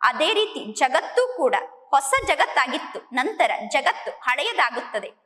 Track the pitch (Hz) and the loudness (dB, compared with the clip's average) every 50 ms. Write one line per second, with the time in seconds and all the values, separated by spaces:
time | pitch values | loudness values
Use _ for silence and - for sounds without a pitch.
0 | - 240 247 - 311 359 453 403 440 - - 269 - 214 208 - 285 254 254 - | 0 2 2 4 2 2 4 2 0 0 -2 -10 -10 -8 -2 0 0 2 2 2
1 | 415 - - 480 508 508 494 480 294 240 202 190 - - - - - - - 269 | 0 2 0 0 0 0 0 2 2 2 2 2 -2 -4 -16 -16 -4 2 2 2
2 | 262 - 523 539 427 370 311 - - - - 302 254 254 247 311 - - - - | 2 4 0 0 2 2 2 2 2 0 2 0 0 0 -2 -6 -6 -8 -12 -14
3 | - - 247 240 262 415 427 - 320 220 - - 214 214 - 269 269 - - - | -12 -6 -4 -2 -2 -2 0 2 2 2 2 -2 -6 -2 -2 0 0 0 -2 -2
4 | - - - - - - 254 277 302 453 440 - 277 233 240 240 247 - - 208 | -6 -10 -10 -6 -2 -2 0 0 0 -4 0 0 0 0 0 -4 -8 -6 -8 -8
5 | 202 - - _ _ | -8 -8 -18 _ _